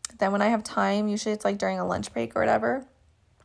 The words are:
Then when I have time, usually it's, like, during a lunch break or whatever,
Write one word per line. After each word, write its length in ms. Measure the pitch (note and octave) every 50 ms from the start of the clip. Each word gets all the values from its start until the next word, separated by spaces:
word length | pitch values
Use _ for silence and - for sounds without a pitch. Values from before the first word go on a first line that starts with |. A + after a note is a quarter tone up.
| - - - -
Then 120 | G3 G3
when 100 | G3+ G3+
I 80 | G3+ A3
have 140 | A#3 G#3+ A3
time, 440 | - - G#3 G3 G3 G3+ G#3 G#3+
usually 260 | G#3 G#3 G#3+ - A3 G#3
it's, 120 | G#3+ -
like, 120 | G3+ G3+
during 220 | G3+ G3 F#3+ F#3+ F#3
a 60 | F3+
lunch 280 | F3 F#3 G3 G3+ - -
break 220 | A#3 A#3 A3+ -
or 40 | -
whatever, 460 | - A3 A3 G#3+ A3 A#3 B3+ C#4 C4+ - _ _ _ _ _ _ _ _ _ _